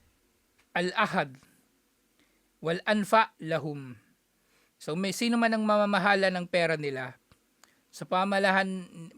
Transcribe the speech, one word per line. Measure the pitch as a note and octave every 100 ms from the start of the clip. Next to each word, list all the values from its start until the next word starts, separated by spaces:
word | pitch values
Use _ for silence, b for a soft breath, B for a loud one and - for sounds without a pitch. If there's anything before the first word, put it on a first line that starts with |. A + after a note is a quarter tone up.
| b _ _ _ _ _ _ F#3
الْأَحَدْ | F3+ A3+ G3 F3+ D3 C3 _ _ _ _ _ _ _ _ b b b -
وَالْأَنْفَعْ | D#3 F3+ - G#3+ G3 A3 A3 -
لَهُمْ. | D#3+ D#3+ D3+ D3 C3 A2 _ _ _ _ b b b b
So, | - E3
may | G3 F3+
sino | A#3 A#3
man | A#3 A3
ang |
mamamahala | G#3+ G#3 G#3 G3+ G3 G3+ F#3+
ng | F#3 F3
pera | F3 E3 D#3
nila, | D3 C3 B2+ B2 _ _ _ _ b b b
sa | -
pamalahan-, | D#3+ F#3 G3 G3 G3 F#3+ F#3+ F#3 F3+ E3+ E3